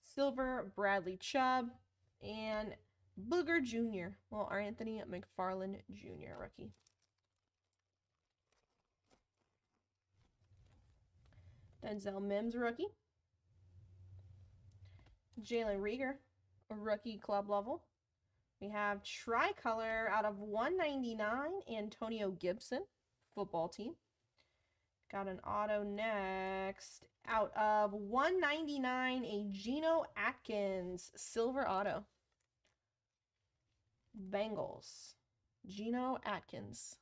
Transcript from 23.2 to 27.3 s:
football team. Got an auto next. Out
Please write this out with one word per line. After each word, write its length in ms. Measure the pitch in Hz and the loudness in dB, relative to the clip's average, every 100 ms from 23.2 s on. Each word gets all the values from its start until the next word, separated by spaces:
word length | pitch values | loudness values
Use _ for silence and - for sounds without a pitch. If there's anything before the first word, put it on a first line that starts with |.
| _ | _
football 340 | - 196 170 170 | -6 -2 0 -2
team. 280 | - 220 339 _ _ _ _ _ _ _ _ _ _ _ | -2 -8 -8 _ _ _ _ _ _ _ _ _ _ _
Got 160 | 196 196 | -4 -4
an 120 | 185 - | -4 -2
auto 380 | 208 214 214 | 0 2 2
next. 1200 | 208 202 220 208 190 190 190 190 190 196 - - - _ | 0 0 0 2 0 0 0 0 -2 -4 -12 -16 -20 _
Out 240 | - | 0